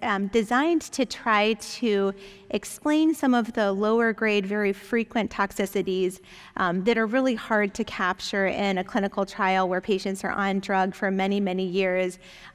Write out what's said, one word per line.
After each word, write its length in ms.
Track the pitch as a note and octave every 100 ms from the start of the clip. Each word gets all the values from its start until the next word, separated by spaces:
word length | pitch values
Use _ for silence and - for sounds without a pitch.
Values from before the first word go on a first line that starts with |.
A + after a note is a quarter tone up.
um, 260 | A#3+ G3 G3
designed 540 | A#3 G3+ B3 D#4+ E4
to 240 | - - B3+
try 480 | - A#3 G#3 G#3+
to 600 | A3 - - A#3 G3+ G3 G3 - - -
explain 640 | G3+ - - D4+ D#4 D#4+
some 200 | D#4+ C4+
of 200 | A#3+ A3
the 180 | A3+ G3+
lower 400 | G3 G#3+ A3+ A3+
grade, 340 | G3+ A3 G#3 F#3+
very 280 | G#3 G3+
frequent 580 | G3 - A#3 A3 A#3 G3
toxicities, 880 | - G3 - F#3+ G3+ F#3 F#3 F#3 F#3 - - - -
um, 260 | F3+ F3+
that 140 | G3 A3+
are 80 | A3
really 280 | C4 C4
hard 400 | A3 - G#3+ G3+ -
to 100 | G#3
capture 600 | - F#3 F#3 - G3+ F#3+
in 300 | - G3+ F#3
a 60 |
clinical 420 | F#3 A3 G3 - G3
trial 440 | - F#3+ F#3+ F#3
where 100 | F#3
patients 460 | A3 F#3+ G3 F#3+ G3
are 60 |
on 280 | - G3 G3
drug 340 | G3 F#3+ F#3+
for 160 | - G3
many, 300 | F#3+ F#3+ G3+
many 260 | G3 F#3 F#3
years. 540 | F#3 F#3 F#3 F#3 F3+ - - -